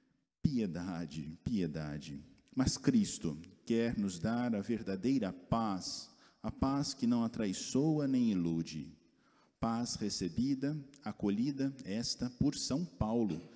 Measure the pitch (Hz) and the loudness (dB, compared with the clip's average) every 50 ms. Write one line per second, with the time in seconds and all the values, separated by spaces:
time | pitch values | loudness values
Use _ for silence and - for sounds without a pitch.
0 | _ _ _ _ _ _ _ _ - - 135 120 107 90 80 90 87 95 87 82 | _ _ _ _ _ _ _ _ 0 2 2 2 0 0 -2 -4 -4 -4 -4 -4
1 | 85 76 71 78 69 78 82 - _ - 117 101 87 78 73 80 76 73 73 76 | -6 -6 -6 -8 -8 -8 -10 -8 _ 0 2 2 2 2 0 -4 -4 -4 -6 -8
2 | - 76 71 71 - - - - _ - - 127 131 - - - - 143 131 113 | -8 -10 -12 -12 -14 -16 -20 -20 _ -6 -2 2 2 2 0 2 2 4 4 4
3 | 98 - - - - 82 73 78 85 - - - _ - 113 113 117 117 120 113 | 4 2 -2 -4 -4 -4 -4 -6 -10 -16 -20 -12 _ 0 2 2 2 2 0 0
4 | 101 95 87 85 - 110 117 120 123 123 113 101 98 - 117 104 - 95 95 92 | -2 -2 -2 -2 -2 -2 0 0 0 0 -2 -2 -2 -2 -2 -2 -2 -4 -4 -2
5 | 92 127 139 127 104 92 87 - - - 113 113 113 107 95 92 - - - - | 0 2 2 2 0 -2 -4 -6 -4 0 0 2 2 0 -2 -2 -4 -6 -8 -8
6 | - - - _ - - _ _ - 110 - - 139 135 139 139 143 - - - | -10 -14 -20 _ -20 -20 _ _ -8 -8 -2 0 0 0 2 0 0 -2 -2 0
7 | 120 117 120 120 113 110 - - 110 98 92 - - - - 131 147 160 156 151 | 2 2 4 4 2 0 0 0 0 0 0 -2 -4 0 2 2 4 4 4 2
8 | 143 135 131 127 120 113 101 90 85 82 82 82 80 - 78 76 67 - - - | 2 2 4 4 4 4 4 4 2 2 2 0 -2 -2 -6 -8 -10 -10 -14 -20
9 | _ _ _ _ _ _ _ _ _ _ _ _ - 113 113 117 120 - - - | _ _ _ _ _ _ _ _ _ _ _ _ -2 0 0 0 -2 -4 -4 -4
10 | 110 101 - - 98 87 80 113 123 139 139 131 135 143 156 151 135 - - - | -2 -4 -2 -2 -2 -2 0 0 2 2 2 0 0 -2 -2 -2 -6 -10 -16 -10
11 | - 110 - - - 101 101 107 123 147 139 135 135 139 131 123 - 92 98 113 | -10 -8 -6 0 2 2 2 4 2 0 0 0 -2 -2 -2 -4 -6 -4 -4 -2
12 | 120 - - - 123 123 - - 131 143 143 - - - 131 151 180 - - - | -2 -2 -4 -4 -4 -6 0 2 2 2 2 0 -2 -2 0 -2 -2 -4 -2 -2
13 | 110 107 113 120 113 95 78 - - - - | 0 2 2 2 2 2 0 -2 -6 -12 -18